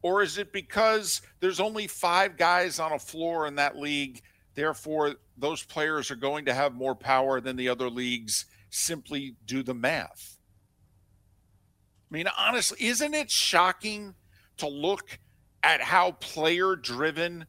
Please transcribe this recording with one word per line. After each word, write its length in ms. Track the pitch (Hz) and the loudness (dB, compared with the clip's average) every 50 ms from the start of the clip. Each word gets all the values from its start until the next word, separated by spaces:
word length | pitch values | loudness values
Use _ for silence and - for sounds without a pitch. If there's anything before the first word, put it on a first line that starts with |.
Or 220 | - 175 185 202 202 | 2 2 4 4 4
is 160 | 160 151 196 | 2 0 -6
it 140 | 202 - - | -8 -6 -6
because 680 | 202 165 - - 208 220 220 220 220 208 175 - - - - _ _ | -10 -10 -4 2 4 4 6 6 4 2 0 -4 -4 -4 -12 _ _
there's 200 | - 185 185 165 | 0 0 2 2
only 260 | 196 214 220 220 214 | -2 -2 0 -4 -6
five 500 | 190 - - - 175 170 180 196 202 170 | -6 -6 -2 0 4 4 4 4 4 2
guys 440 | 143 175 170 175 180 180 180 170 - | 2 4 4 6 4 2 0 -2 -2
on 120 | 160 160 156 | -2 -2 -2
a 60 | 143 | -4
floor 480 | - - - 160 160 170 170 165 156 | -6 -8 -8 -4 -4 -2 0 0 -2
in 80 | 151 143 | -2 0
that 200 | 143 143 143 - | 0 0 0 0
league, 460 | 143 143 147 147 143 143 135 123 117 _ _ _ _ _ _ _ | -2 -4 -2 -2 -2 -2 -4 -8 -16 _ _ _ _ _ _ _
therefore 640 | - 147 156 156 - - 156 151 156 147 147 139 - _ _ _ | -2 -2 -2 -2 -4 -6 -6 -2 0 0 0 0 -4 _ _ _
those 260 | 123 127 147 160 - - | -4 -4 -4 -2 -4 -8
players 480 | _ - 160 151 156 156 151 127 - | _ -4 -2 -2 0 0 -2 -4 -4
are 60 | 139 | -8
going 300 | 117 120 139 147 151 147 | -4 -2 -2 -2 -2 -2
to 80 | 135 123 | -2 0
have 200 | 131 143 143 123 | 2 0 0 0
more 200 | 120 131 135 127 | -2 -4 -4 -4
power 460 | - - 135 135 131 131 135 135 127 | -4 0 2 4 4 4 2 0 0
than 160 | 117 131 131 | -2 -4 -6
the 120 | 127 127 127 | -2 0 0
other 220 | 123 120 127 123 | 0 0 -2 -4
leagues? 560 | 117 123 123 123 123 120 113 107 101 - - _ _ _ - _ | -4 -4 -2 -2 -2 -4 -4 -4 -4 -4 -4 _ _ _ -20 _
Simply 680 | - - - - 170 151 127 - 147 143 139 135 120 _ _ | -6 -4 -2 -2 -4 -6 -6 -6 -6 -6 -6 -8 -14 _ _
do 180 | 104 123 135 131 | -4 -4 -4 -2
the 120 | 120 127 | -2 -4
math. 640 | 120 113 131 160 147 95 - - - - - - _ _ _ _ _ _ _ _ _ _ _ _ _ _ _ _ _ _ _ _ _ _ _ _ _ _ _ _ _ _ _ _ _ _ _ | 0 0 0 0 0 -4 -6 -12 -18 -20 -20 -20 _ _ _ _ _ _ _ _ _ _ _ _ _ _ _ _ _ _ _ _ _ _ _ _ _ _ _ _ _ _ _ _ _ _ _
I 40 | 165 | -6
mean, 120 | 160 170 196 - | -4 -2 -2 -2
honestly, 420 | - 196 214 240 247 - - - - 254 | 0 0 0 2 2 0 -2 -2 0 -2
isn't 280 | 247 247 226 302 294 294 | 0 0 0 0 0 0
it 160 | 302 294 - | -2 -2 0
shocking 840 | - - - - - 170 175 185 180 - - 214 214 208 208 202 185 _ _ _ _ _ _ _ _ | 0 0 2 4 4 6 4 4 2 0 -6 -8 -8 -8 -10 -14 -16 _ _ _ _ _ _ _ _
to 100 | - - | -8 -8
look 520 | 147 143 143 147 175 202 190 - - - - _ _ _ _ _ _ _ _ - | -6 -6 -2 0 0 0 -2 -4 -14 -16 -20 _ _ _ _ _ _ _ _ 4
at 180 | 151 160 143 | 4 4 4
how 320 | 120 - 170 185 180 185 175 | 2 4 4 4 4 4 0
player-driven 1300 | - - - - 160 156 160 170 175 185 190 190 165 120 - 123 123 147 160 151 156 165 175 175 170 160 | -4 -12 -10 -4 0 2 2 4 4 2 0 0 -2 -4 -8 -4 -2 -2 -2 -2 -2 -4 -4 -4 -10 -14